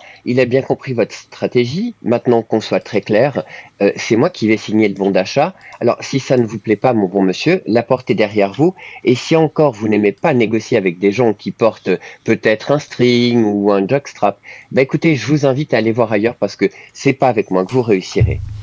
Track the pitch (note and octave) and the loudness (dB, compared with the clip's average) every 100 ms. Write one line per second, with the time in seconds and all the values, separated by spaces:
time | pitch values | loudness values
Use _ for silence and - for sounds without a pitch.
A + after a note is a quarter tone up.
0 | - - - B2 B2 C3 B2+ C#3 - B2 | -14 -12 -2 0 2 0 -2 -4 -4 -2
1 | C3+ - - - G2 B2 A#2+ D#3+ A#3+ - | -4 -6 -20 -8 -2 0 0 -2 -6 -6
2 | - A#2 - A#2 A2 A2+ - G2 - G#2 | -2 0 2 0 0 -4 -2 -4 -2 -4
3 | - G#2 C#3+ A2 - - - - G2+ - | 0 0 0 -2 -8 -12 -16 -2 -2 0
4 | - A2 E3 - A2 A2 - G#2+ G#2+ G2 | 0 0 0 0 0 0 0 0 0 0
5 | G2 F#2+ F#2+ - E3 - - - A#2+ - | 0 0 0 -2 -2 -4 -18 -4 -2 -2
6 | - C#3 - B2+ A2+ A2 - G#2+ C3 A#2 | -4 -6 0 0 0 -2 -2 0 0 0
7 | F#2+ G2 F#2+ F2+ D#3 F#3 - A2+ A2+ B2+ | 0 0 0 0 0 0 0 -2 0 -2
8 | - A2 G#2 G#2 G2 G2 E3 - - - | 0 0 0 0 0 2 0 0 -10 -4
9 | - B2 - D#3+ D#3 - D3+ G#2+ G#2+ G#2 | 0 0 2 2 2 2 0 0 0 2
10 | G2+ - F3 C3 G#2+ A2+ - A#2 F#2+ F2 | 2 0 0 2 2 0 0 0 0 0
11 | G2+ G2+ A#2+ G2+ G2+ - A2+ - - F2+ | 0 2 0 0 -6 0 0 0 -4 -4
12 | - - - G#2+ A2+ G#2+ - C#3+ - - | -6 -8 -2 0 0 0 0 -2 -2 0
13 | B2 A#2+ A#2+ A#2+ G#2+ G2+ G2+ G2+ G2 C#3 | 2 4 2 2 2 2 2 2 2 -2
14 | - - G2+ - - - - - C#3 D#3 | -4 -2 -2 -2 -10 -20 -4 0 0 0
15 | E3+ C#3 - D3+ C#3 C3 D3+ A#2 A2 A2+ | 0 0 0 0 2 0 -2 0 0 0
16 | A2 G#2+ A2+ B2 G2+ - G2 - - - | 0 0 -2 -2 -6 -2 -4 -4 -20 -4
17 | C#3 B2+ C3 A2 G2 F#2 F#2 B2+ A#2+ G2 | -2 2 2 0 0 -2 0 -2 0 0
18 | - G2 - - - - | 0 0 0 0 -8 -12